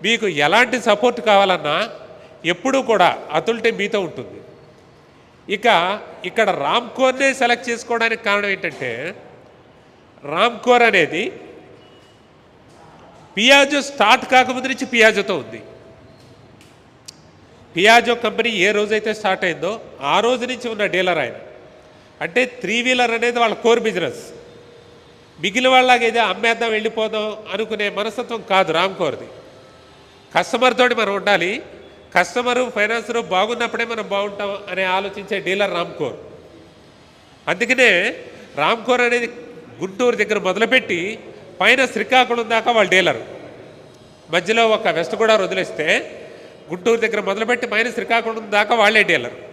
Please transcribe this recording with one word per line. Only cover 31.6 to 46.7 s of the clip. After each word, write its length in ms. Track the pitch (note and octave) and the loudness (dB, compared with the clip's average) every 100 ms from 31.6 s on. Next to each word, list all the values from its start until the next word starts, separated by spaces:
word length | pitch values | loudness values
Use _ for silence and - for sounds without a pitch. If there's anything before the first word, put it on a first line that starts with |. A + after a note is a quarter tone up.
| - - - - - - | -10 -20 -20 -20 -4 0
కస్టమరు 540 | F3 B3 A#3+ B3 B3 G#3 | 0 0 0 0 -2 0
ఫైనాన్సరు 440 | G#3 A#3 A3 A#3 | -2 -2 -4 -6
బాగున్నప్పుడే 640 | F#3 F3+ G#3+ A#3 A#3 A3 A#3 | -2 0 0 -2 -4 -4 -6
మనం 240 | A3+ F#3+ | -6 -4
బాగుంటాం 480 | G3 G3+ G3+ G3+ G3+ - | -4 -4 -6 -8 -8 -8
అనే 140 | F3+ | -4
ఆలోచించే 560 | F#3+ F#3+ G3+ G3+ F#3+ G3+ | -2 -2 -2 -10 -6 -6
డీలర్ 340 | - G3 G3+ | -2 -2 0
రామ్కోర్. 400 | F3 F3 - C#3 G2+ - - - - - - - - - - - - - | -2 -6 -6 -8 -8 -18 -20 -20 -20 -20 -20 -20 -20 -20 -20 -20 -12 -6
అందుకనే 680 | F3+ A3 B3+ B3 F3+ G#3 C#4+ - - - - | -4 0 4 4 4 0 -6 -14 -20 -14 -2
రామ్కోర్ 460 | D#3 A3+ G#3+ B3 | 0 0 0 0
అనేది 260 | A#3+ A#3+ A#3 - - - - - | 2 0 -4 -10 -18 -20 -20 -10
గుంటూరు 340 | F#3 G3 B3 A3 | -10 -2 0 0
దగ్గర 240 | G#3 G#3 | 0 0
మొదలుపెట్టి 800 | F3+ F#3 A3 B3+ - F3 F#3 A3+ - - - - | -2 -2 2 2 0 -4 -4 -8 -16 -20 -20 0
పైన 240 | G3 B3+ B3+ | 2 4 2
శ్రీకాకుళం 640 | A3+ G#3 B3+ B3 A#3+ A3 | -2 2 2 4 0 0
దాకా 220 | A3+ A3+ | 0 2
వాళ్ళ 180 | A3+ F#3+ | 2 4
డీలర్. 280 | F#3 F3 A#2+ - - - - - - - - - - - | 4 4 0 -6 -16 -18 -20 -20 -20 -20 -20 -20 -20 -4
మధ్యలో 400 | E3+ F3 A3+ A3+ | -4 0 2 2
ఒక 180 | G#3+ G#3+ | 2 0
వెస్ట్ 280 | D#3 E3+ G3+ | -2 -4 0
కూడా 200 | A3 A3 | 2 2
వదిలేస్తే 840 | F#3 F#3 E3+ - D#3 A3 - - - - - - | 2 -4 -6 -4 0 0 -2 -16 -18 -20 -20 -20
గుంటూరు 300 | - | -14